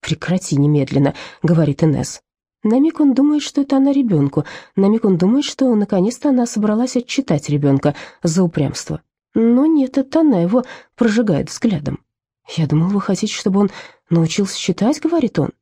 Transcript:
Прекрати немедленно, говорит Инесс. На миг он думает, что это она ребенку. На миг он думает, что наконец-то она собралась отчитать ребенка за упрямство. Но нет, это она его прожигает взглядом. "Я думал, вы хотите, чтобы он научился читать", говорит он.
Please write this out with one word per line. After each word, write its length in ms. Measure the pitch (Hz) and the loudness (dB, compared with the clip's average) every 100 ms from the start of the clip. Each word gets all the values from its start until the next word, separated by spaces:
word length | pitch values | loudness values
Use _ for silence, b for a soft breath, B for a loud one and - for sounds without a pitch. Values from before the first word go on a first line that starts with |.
Прекрати 540 | - 156 - 185 - 143 | -6 -8 -4 -4 -2 0
немедленно, 580 | 147 147 135 139 139 B B B | 2 2 0 0 0 B B B
говорит 400 | 156 165 151 139 | 0 2 0 0
Инесс. 380 | 160 135 131 - _ _ _ _ | 0 0 -4 -12 _ _ _ _
На 160 | 214 240 | 0 2
миг 200 | 311 320 | 2 2
он 140 | 294 | 2
думает, 300 | 247 285 294 | 4 2 0
что 180 | - - | -2 -4
это 160 | 277 269 | 0 2
она 140 | 269 | 2
ребенку. 540 | 277 240 165 139 151 151 B B - | 2 2 2 0 -2 -6 B B 0
На 120 | 196 | 2
миг 180 | 220 214 | 2 2
он 120 | 180 | 2
думает, 280 | 180 254 285 | 2 0 -2
что 280 | - 269 220 | -2 0 2
наконец-то 540 | 202 196 190 - 302 | 0 0 0 -2 0
она 160 | 254 233 | 0 0
собралась 500 | 220 214 214 254 254 | -2 0 0 0 -2
отчитать 540 | 240 - 269 147 - | -4 -6 -2 -2 0
ребенка 460 | 143 143 139 147 143 B B | 0 2 2 0 -4 B B
за 200 | 170 165 | -2 0
упрямство. 580 | 180 - 135 123 - 156 _ _ _ | 0 0 -4 -4 -10 -12 _ _ _
Но 320 | 214 226 240 302 | 0 2 4 4
нет, 320 | 320 262 277 | 2 2 -2
это 240 | 269 320 | -2 2
она 180 | 320 202 | 4 4
его 220 | 170 247 247 B B - | 2 0 -2 B B 0
прожигает 540 | 233 208 220 143 143 | 0 2 2 0 -2
взглядом. 500 | - 233 185 143 135 _ _ _ _ _ - | -2 -2 -2 -4 -10 _ _ _ _ _ -4
"Я 120 | 156 | 0
думал, 220 | 151 170 | 0 0
вы 100 | 202 | -2
хотите, 340 | 190 190 214 | -2 -2 -4
чтобы 280 | - 214 190 | -4 -2 0
он 100 | 208 B B B _ | 0 B B B _
научился 500 | 170 160 - 196 - | 0 0 -2 -4 -4
читать", 400 | - 175 214 302 | -6 -2 0 0
говорит 400 | 320 339 247 - | -2 0 0 -2
он. 120 | 139 - | -4 -6